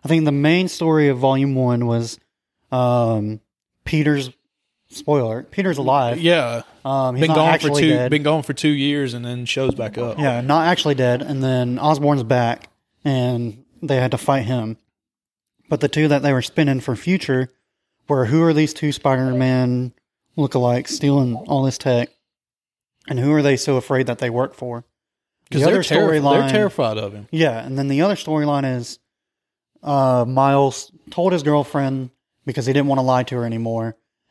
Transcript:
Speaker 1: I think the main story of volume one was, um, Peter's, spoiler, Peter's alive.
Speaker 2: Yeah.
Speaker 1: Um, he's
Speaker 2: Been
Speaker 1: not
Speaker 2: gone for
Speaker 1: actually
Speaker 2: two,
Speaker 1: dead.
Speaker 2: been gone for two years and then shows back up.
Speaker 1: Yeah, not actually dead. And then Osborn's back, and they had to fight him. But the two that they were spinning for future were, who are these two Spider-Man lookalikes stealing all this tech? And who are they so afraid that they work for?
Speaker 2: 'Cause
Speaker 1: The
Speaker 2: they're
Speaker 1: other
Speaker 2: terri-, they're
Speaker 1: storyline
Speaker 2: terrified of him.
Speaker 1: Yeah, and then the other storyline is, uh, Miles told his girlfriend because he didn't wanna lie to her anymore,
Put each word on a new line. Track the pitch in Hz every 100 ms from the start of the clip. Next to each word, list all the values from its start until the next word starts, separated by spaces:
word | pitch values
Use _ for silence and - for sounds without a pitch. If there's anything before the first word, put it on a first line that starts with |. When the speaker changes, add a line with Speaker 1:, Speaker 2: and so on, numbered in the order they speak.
Speaker 1:
I | 135
think | 165 151
the |
main | 143 151 170 185
story | - 165 156 147
of | 127
volume | 135 135 139 131
one | 127 120 117
was, | 117 117 - _ _ _ _ _
um, | 127 123 123 117 110 107 110 _ _ _ _ -
Peter's, | 156 147 143 127 _ _ _ _ _ _
spoiler, | - - 147 117 113
Peter's | - - 190 143
alive. | 131 139 123 120
Speaker 2:
Yeah. | 165 170 120 117 - _ 135
Speaker 1:
Um, | 135 131 123
he's |
Speaker 2:
Been | 160
Speaker 1:
not | 156
Speaker 2:
gone | 160
for |
Speaker 1:
actually | 160 156 143
Speaker 2:
two, | 156
Speaker 1:
dead. | 151 123
Speaker 2:
been | 147
gone | 147 156
for | 139
two | 139 151
years | 147 139 143 135
and | 120 120
then | 123 123
shows | - 135
back | 135 110 104
up. | 120 110
Speaker 1:
Yeah, | 143 120
not | 127 156 165
actually | 180 156 135
dead. | 123 123
And | - 139
then | 131 127 123 123
Osborn's | 151 160 147 143
back, | 113 127 117 - - _ _ _ 147
and | 135 123 120 117 107 _ _
they | 139 135
had | 127
to | 123
fight | - 135 120
him. | 127 110 110 _ _ _ _ _ _ _ _ _
But | 156
the | 143
two | 151 151
that | 143
they | 143
were | 131
spinning | 120 - 147 131
for | 131 117
future | - 185 - 131 131 _ _ _ _ _ _
were, | 139 117
who | 156
are | 165
these | 156 151 -
two | 151
Spider-Man | - 143 131 131 127 131 127 127 123 127 _ _ _ _ -
lookalikes | 139 135 123 120 -
stealing | - 143 143 127 113
all | - 143
this | 135 -
tech? | - 120 120 _ _ _ _ _ _ _ _ _ -
And | 131
who | 135
are | 151
they | 143 131
so | - 131
afraid | - 135 127
that | 120
they | 123
work | 120 135
for? | - 127 117 - _ _ _ _ _ _
Speaker 2:
'Cause | 151
Speaker 1:
The | 156
Speaker 2:
they're | 190
Speaker 1:
other |
Speaker 2:
terri-, | -
they're | 151 160 156
Speaker 1:
storyline | 139 143 139
Speaker 2:
terrified | 214 208 - 123 107
of | 104
him. | 104 104
Speaker 1:
Yeah, | 160 160 113 117
and | 135
then | 139
the | 139
other | 185
storyline | 202 - 156 147 143 135 127
is, | 120 - _ _ _ _ _ _ _ _
uh, | - 139 131 123 120
Miles | 131 135 139 139 - - _ -
told | - 180
his | 180
girlfriend | 147 151 135 147 135 135 127 _ _ _ -
because | 131 123
he |
didn't | 139 143
wanna | 135
lie | 131 127
to | 123 123
her | 117
anymore, | 113 113 113 113 - _ _ _